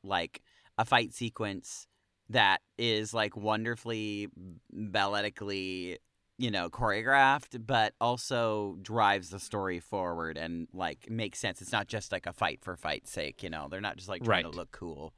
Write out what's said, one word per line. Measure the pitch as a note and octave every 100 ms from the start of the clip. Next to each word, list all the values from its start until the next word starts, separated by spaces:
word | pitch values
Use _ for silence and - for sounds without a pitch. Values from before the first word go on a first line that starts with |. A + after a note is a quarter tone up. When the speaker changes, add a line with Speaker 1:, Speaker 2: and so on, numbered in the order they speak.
Speaker 1:
like, | G2 F#2 E2+ - _ _ _ -
a |
fight | A2+ B2 A#2
sequence | - A#2 - G#2+ F#2+ - - - _ _ _ -
that | A#2 G2 F#2 - -
is, | A#2 G#2+ G#2+
like, | A2 G#2 G#2+
wonderfully | G#2+ G#2+ A2+ A#2 A#2+ A2 G#2+ G#2 G#2 - F#2 E2 -
balletically, | - G#2+ G2+ G2 G#2 G#2 - G2+ G2 F#2+ F#2 F2+ - _ _ _ -
you | B2
know, | G2 F2
choreographed, | - A2+ G2+ A#2 C#3 C3+ C#3+ - B2 A2+
but | A#2+ G#2+ -
also | A#2+ B2 - B2 A#2 G#2+ G2+ F2+
drives | F#2+ A2+ G2+ G2+ F2+
the | F#2+
story | - G#2 F#2+ F2
forward | - G2+ F2+ E2+ E2 D2
and, | E2 E2+ D#2+
like, | F#2 E2+ C#2+ -
makes | A2+ G#2 -
sense. | G#2+ F#2
It's | F#2
not | A2 G2+
just, | G#2+ -
like, | F#2 F2+
a |
fight | - F2+ C#2
for | - F2
fight's | E2 D2 -
sake, | - D2 -
you | F2+
know? | D#2+ C#2
They're | F#2
not | G2+ -
just, | F#2+
like, | F2+
trying | A2+ F#2
to | E2+
Speaker 2:
Right. | E2
Speaker 1:
look | -
cool, | - F2 C#2+ D#2+